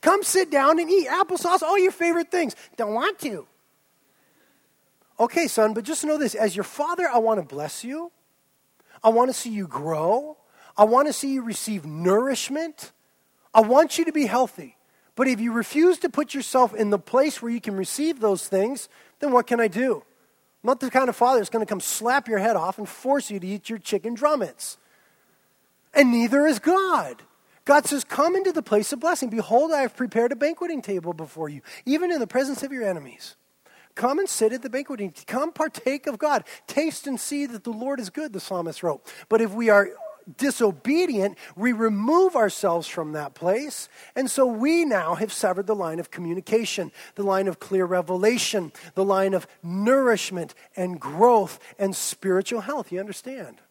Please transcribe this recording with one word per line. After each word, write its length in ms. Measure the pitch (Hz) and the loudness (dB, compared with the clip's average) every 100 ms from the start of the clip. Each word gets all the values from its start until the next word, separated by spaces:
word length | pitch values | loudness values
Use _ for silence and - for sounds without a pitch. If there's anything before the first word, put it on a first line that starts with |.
Come 220 | - 403 | 4 2
sit 260 | 392 381 349 | 2 0 2
down 280 | 277 277 320 | 2 4 4
and 100 | 330 | 4
eat 180 | 381 277 | 2 2
applesauce, 560 | 330 392 359 349 370 | 0 0 -2 0 0
all 140 | 311 392 | 2 2
your 140 | 370 | 2
favorite 400 | - 339 339 339 | 2 0 0 0
things. 240 | 359 294 - - - | -2 -2 -6 -20 -6
"Don't 180 | 220 214 | -4 0
want 240 | 330 381 | -2 -2
to." 280 | 294 190 - _ _ _ _ _ _ _ _ _ _ _ _ _ _ _ _ _ | -8 -8 -14 _ _ _ _ _ _ _ _ _ _ _ _ _ _ _ _ _
Okay, 280 | 233 330 311 | 0 2 0
son, 280 | - 214 220 | 2 2 2
but 80 | |
just 200 | 208 311 | -4 -4
know 140 | 302 302 | -2 0
this. 160 | 269 | 0
As 220 | 220 214 185 | 0 -2 -2
your 80 | |
father, 440 | 190 - 294 349 339 | -8 -4 -4 0 2
I 120 | 240 | 2
want 200 | 226 214 | 2 0
to 60 | 156 | -2
bless 380 | 139 147 - | -8 -10 -10
you. 280 | 233 294 339 _ _ _ _ _ _ _ _ - | -10 -10 -10 _ _ _ _ _ _ _ _ 2
I 60 | 220 | 4
want 200 | 226 254 | 4 2
to 40 | |
see 180 | 247 240 | 0 -6
you 160 | 208 180 | -6 -6
grow. 680 | 139 147 160 165 233 302 302 _ _ - - | -6 -4 -2 2 0 -2 -16 _ _ -12 4
I 80 | 214 | 6
want 220 | 240 294 | 6 4
to 60 | |
see 200 | - 277 | -2 -4
you 100 | 269 | -4
receive 420 | 233 208 - 202 151 | -4 -8 -6 -6 -8
nourishment. 1040 | 156 175 202 262 262 - 277 330 - - _ _ _ _ _ _ | -2 2 2 2 -2 -4 -6 -6 -10 -20 _ _ _ _ _ _
I 80 | 220 | 6
want 360 | 220 254 320 - | 8 6 4 2
you 80 | 330 | -2
to 60 | |
be 140 | 311 247 | 0 0
healthy. 520 | 233 254 - 139 _ _ _ _ - | 0 -2 -4 -20 _ _ _ _ -2
But 120 | 262 | 0
if 120 | 233 | 0
you 120 | 233 | -2
refuse 480 | 233 214 294 349 339 | -2 -2 2 2 2
to 100 | 339 | -2
put 240 | 262 302 | -4 -4
yourself 400 | 277 - 262 240 | -6 -2 2 2
in 160 | 208 208 | 2 0
the 80 | 202 | 0
place 440 | - 247 294 - | 2 2 2 0
where 100 | 233 | -6
you 100 | 233 | -6
can 140 | 220 196 | -4 -6
receive 440 | 185 - 311 277 | -4 -2 -4 0
those 280 | 214 190 - | 0 0 0
things, 420 | 190 208 269 - _ _ _ | 0 0 -4 -12 _ _ _
then 120 | 285 | 2
what 140 | 247 240 | 2 2
can 140 | 233 | 0
I 80 | 226 | 0
do? 300 | 175 262 165 _ _ _ _ _ _ | 0 -2 -2 _ _ _ _ _ _
I'm 40 | 226 | -2
not 120 | 262 | -2
the 100 | 262 | 0
kind 200 | 254 262 | 0 0
of 60 | - | 2
father 240 | 247 262 | 4 4
that's 120 | 196 | 2
gonna 160 | 226 214 | -4 -4
come 120 | 196 | -4
slap 480 | - - 226 269 233 | -6 -4 0 0 0
your 120 | 214 | 0
head 160 | 214 202 | 2 0
off 240 | 165 190 | -2 -6
and 100 | 208 | -10
force 400 | - 254 285 - | -8 0 0 0
you 100 | 202 | -8
to 60 | 180 | -6
eat 240 | 202 - | -8 -8
your 80 | 226 | -10
chicken 380 | - 202 214 233 | -4 -4 -2 0
drumettes. 640 | 294 294 180 - - - _ _ _ _ _ _ _ _ _ _ _ | 0 2 -2 -8 -14 -14 _ _ _ _ _ _ _ _ _ _ _
And 180 | 302 262 | 4 6
neither 360 | 240 233 277 302 | 6 2 4 4
is 100 | 294 | 2
God. 640 | 302 370 285 - 151 120 _ _ _ _ - | 2 2 4 0 -2 -12 _ _ _ _ 4
God 200 | 285 294 | 4 4
says, 180 | 285 | -4
"Come 320 | - - 311 370 | -4 0 2 2
into 160 | 381 | 0
the 120 | 320 | -2
place 280 | - 214 214 | 0 0 0
of 80 | 262 | -2
blessing. 300 | 320 359 254 | -2 0 -2
Behold, 420 | 220 - 233 320 | -4 2 4 4
I 100 | 302 | 2
have 140 | 262 - | 0 -2
prepared 360 | 247 220 240 | -4 0 0
a 40 | 247 | 2
banqueting 460 | 294 330 349 311 | -2 -2 -6 -6
table 320 | - 190 170 | -4 -6 -6
before 340 | 160 160 160 156 | -8 -10 -8 -10
you, 140 | 147 - - - | -10 -16 -12 -2
even 260 | 302 349 | 0 0
in 80 | 330 | -2
the 80 | 226 | -2
presence 360 | 254 269 269 | -2 -2 -4
of 80 | 277 | -8
your 120 | 269 | -4
enemies." 520 | 214 170 135 117 - - _ _ _ _ _ | -4 -4 -8 -20 -20 -20 _ _ _ _ _
Come 240 | - 240 285 | -2 0 0
and 100 | 392 | -2
sit 240 | - 220 | 0 0
at 120 | 247 | 0
the 60 | 247 | -6
banqueting. 440 | 247 277 262 196 - - | -8 -8 -8 -8 -10 -8
Come 240 | 233 311 | -4 -4
partake 560 | - 311 - - 277 294 | -4 -6 -2 -4 -4 -6
of 100 | 240 | -4
God. 260 | 302 262 - - - | 0 -2 -4 -20 -6
"Taste 400 | - 320 - 277 | -2 -2 -4 -8
and 140 | 254 | -8
see 260 | - 285 285 | -6 -6 -6
that 180 | 233 | -8
the 80 | 233 | -10
Lord 280 | 220 254 277 | -8 -6 -6
is 100 | 196 | -8
good," 240 | - 302 | -8 -8
the 60 | 190 | -10
psalmist 420 | - 185 170 151 | -8 -6 -6 -4
wrote. 240 | 170 156 - - - | -4 -4 -10 -20 0
But 120 | 220 | 2
if 100 | 226 | 2
we 180 | 208 226 | 0 6
are 200 | 202 196 - - - - 139 | 6 4 -4 -16 -16 -20 -4
disobedient, 1000 | 277 - 226 151 - 311 359 226 196 - - - | -4 2 0 0 0 0 2 0 -2 -4 -20 -2
we 180 | 233 | -2
remove 640 | 226 226 202 226 330 370 302 | 2 0 0 2 4 4 4
ourselves 520 | 208 - 196 170 156 | 0 2 0 0 -4
from 240 | - 156 | -8 -6
that 220 | 151 143 | -8 -10
place. 560 | - 165 214 294 - - - - - | -4 -2 -2 -4 -12 -16 -20 -12 -6
And 160 | 269 | -4
so 140 | - 262 | 2 2
we 400 | 220 269 339 320 | 2 2 2 2
now 300 | 208 160 170 | 0 0 -2
have 180 | 214 | -4
severed 340 | - 208 185 196 | -2 -2 -2 -2
the 80 | 214 | -2
line 240 | 170 160 | -2 -4
of 120 | 170 | -8
communication, 840 | - 170 175 - 220 226 - 170 - - - | -8 -6 -6 0 0 0 -6 -8 -10 -20 -6
the 80 | |
line 240 | 202 190 190 | 0 0 0
of 120 | 170 | -4
clear 260 | - 190 180 | -4 0 0
revelation, 840 | 180 170 180 202 240 - 214 165 - - - | 0 -2 0 2 2 -2 -2 -4 -12 -10 -2
the 80 | |
line 300 | 196 190 196 | 0 2 2
of 120 | 190 - _ | 0 -4 _
nourishment 920 | 170 185 214 269 254 214 - 185 156 - - - | -8 -2 2 4 4 0 -2 -8 -10 -14 -18 -6
and 220 | 180 175 | -6 -6
growth 600 | 156 151 233 233 185 - - - | -10 4 6 6 2 -8 -20 -4
and 160 | 196 | -4
spiritual 680 | 190 - - 190 185 190 233 | -2 -8 -6 0 0 0 -6
health. 280 | 196 294 208 | -6 -8 -6
You 120 | 180 | -8
understand? 600 | 208 185 247 262 151 113 _ | -10 -12 -14 -14 -16 -18 _